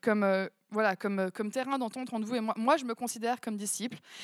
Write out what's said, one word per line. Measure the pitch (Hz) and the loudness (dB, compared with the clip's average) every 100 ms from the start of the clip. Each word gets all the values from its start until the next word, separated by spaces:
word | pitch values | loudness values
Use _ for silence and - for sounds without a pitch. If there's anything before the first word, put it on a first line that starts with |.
comme, | 226 208 | 2 4
euh, | 196 190 190 - _ | 4 4 0 -8 _
voilà, | 214 214 190 | 2 2 2
comme, | 208 196 | -2 0
euh, | 185 | 0
comme | 202 214 | -2 -4
terrain | 262 254 277 | -2 -2 -2
d'entente | 226 262 254 | -2 -6 -6
entre | 226 214 | -4 -2
vous | 240 | -2
et | |
moi. | 220 220 | -2 0
Moi, | 233 302 | 4 4
je | 247 | 2
me | |
considère | 226 240 226 233 247 | -4 -4 -2 -2 -2
comme | 240 208 | -2 -4
disciple. | 208 - 240 - - - | -4 -2 -4 -6 -14 -16